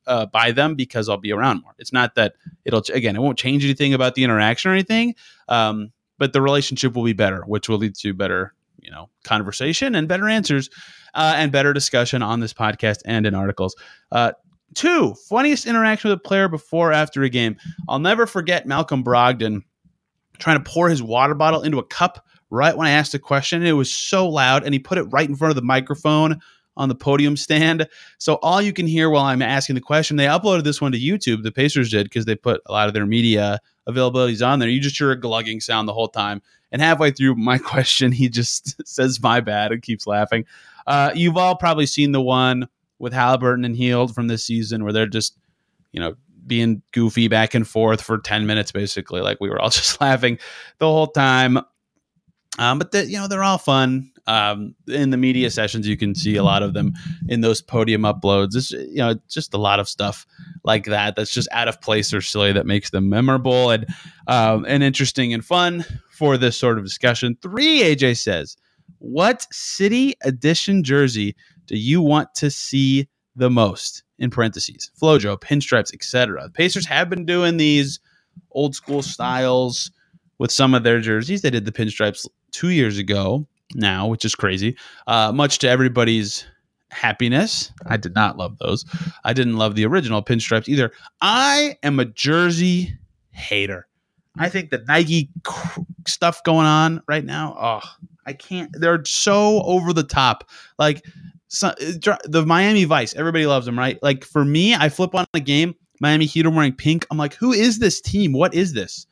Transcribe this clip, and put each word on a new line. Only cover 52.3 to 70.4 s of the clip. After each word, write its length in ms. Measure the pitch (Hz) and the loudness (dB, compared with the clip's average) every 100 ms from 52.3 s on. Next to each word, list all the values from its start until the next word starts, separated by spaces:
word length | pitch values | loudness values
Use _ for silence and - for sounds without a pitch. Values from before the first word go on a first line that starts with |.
| _ - - | _ -14 -2
Um, 200 | 120 139 | 0 0
but 140 | 175 | -2
the, 140 | 202 147 | -2 -2
you 120 | 202 | -6
know, 100 | 196 | -6
they're 160 | 190 | -2
all 140 | 196 185 | 0 0
fun. 520 | - 135 131 131 131 _ - | 0 2 2 0 -6 _ -2
Um, 480 | 110 104 104 104 - - | 0 0 -2 -8 -14 -8
in 240 | 135 139 | -2 0
the 60 | 127 | 2
media 340 | 131 127 123 | 2 2 0
sessions, 380 | 117 107 113 104 | 0 -4 -2 -2
you 80 | 104 | -2
can 180 | 104 | -2
see 220 | 98 92 101 | -2 0 2
a 80 | |
lot 180 | 98 98 | 2 2
of 120 | 101 | 0
them 180 | 101 101 - - - - | -2 -2 -4 -10 -8 -4
in 120 | 120 | 0
those 220 | 113 107 | 2 0
podium 400 | - 120 110 107 | -2 -2 0 0
uploads. 520 | 107 98 98 98 98 | 0 0 2 2 2
It's, 160 | 117 135 | -2 -4
you 280 | 64 65 107 | -8 -8 -2
know, 180 | 117 113 - | -2 -2 -6
just 260 | - - | -10 -6
a 40 | 101 | -2
lot 220 | 101 101 | 0 0
of 80 | 98 | -4
stuff 360 | - 101 - - - - - | -4 -6 -6 -14 -20 -20 -8
like 220 | - 110 | 0 0
that 320 | 104 104 104 104 | 0 -2 -2 -4
that's 160 | 107 | -4
just 160 | 123 107 | -2 -4
out 180 | 117 117 | -2 -4
of 120 | - | -4
place 320 | - 110 104 | -2 -2 0
or 80 | 104 | -4
silly 320 | - 104 101 | -4 0 2
that 140 | 98 - | 2 2
makes 240 | 101 - | -2 -2
them 180 | 95 98 | -2 0
memorable. 640 | 104 131 131 127 127 123 | 2 2 2 2 2 4
And, 160 | 113 113 - - - - | 2 -2 -12 -16 -12 -2
um, 380 | 123 110 110 - | 2 4 2 2
and 140 | 139 | 2
interesting 500 | 139 131 131 - 123 | 2 0 -2 0 -2
and 120 | 117 | -2
fun 400 | - 180 175 175 - - - | 0 0 2 -2 -8 -12 -14
for 260 | - 147 127 | -2 2 4
this 200 | 123 - | 2 2
sort 220 | 123 113 | 0 0
of 60 | |
discussion. 540 | 98 - 123 113 123 120 | -4 -2 0 2 -2 -4
Three, 420 | 180 214 311 302 | -6 0 2 4
A 140 | 180 143 | 4 4
J 180 | 131 | 2
says, 420 | 117 - 87 71 - _ _ _ - | 0 -2 -4 -4 -12 _ _ _ -20
"What 480 | 117 139 202 254 - | -8 0 0 0 -6
city 640 | - - - 196 240 269 - | -12 -10 -2 0 2 0 0
edition 640 | 139 127 | -4 0